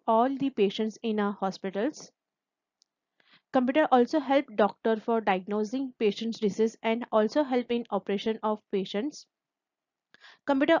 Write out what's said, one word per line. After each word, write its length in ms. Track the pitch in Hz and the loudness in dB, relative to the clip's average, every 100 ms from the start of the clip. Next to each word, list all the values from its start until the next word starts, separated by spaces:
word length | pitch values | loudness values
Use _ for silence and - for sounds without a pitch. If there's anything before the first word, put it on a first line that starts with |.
| - | 0
all 280 | 226 254 269 | 2 2 0
the 100 | 269 | -4
patients 500 | 247 196 - 220 - | 0 0 0 -6 -4
in 180 | 233 214 | -4 -2
our 120 | 202 | -2
hospitals. 760 | 202 190 185 190 190 247 - - _ _ _ _ _ _ _ _ _ _ _ _ _ _ | -2 -4 -4 -6 -4 -4 -6 -16 _ _ _ _ _ _ _ _ _ _ _ _ _ _
Computer 340 | 269 247 285 311 | 0 2 2 4
also 280 | 254 240 311 | 4 4 0
help 260 | 262 277 294 214 | 2 0 0 2
doctor 400 | 202 - 226 214 | 0 0 -2 -2
for 240 | 220 226 | -2 -2
diagnosing 720 | 214 190 190 208 214 254 269 - | 0 -2 -2 -4 -4 -4 -8 -2
patients' 400 | 214 202 226 214 | -2 0 -6 -2
disease 400 | 208 208 220 - | -2 0 -2 0
and 220 | 226 226 240 | -4 -2 0
also 300 | 220 214 294 | 0 2 0
help 280 | 277 247 240 | 0 -2 -2
in 140 | 240 233 | -4 -4
operation 480 | 196 - 196 226 220 | -6 -2 -4 -2 -4
of 180 | 214 214 _ | -4 -4 _
patients. 560 | 202 190 202 285 - - _ _ _ _ _ _ _ _ _ - - - | -4 -2 -4 -6 -8 -18 _ _ _ _ _ _ _ _ _ -20 -8 -2
Computer 340 | 277 302 330 | 2 4 4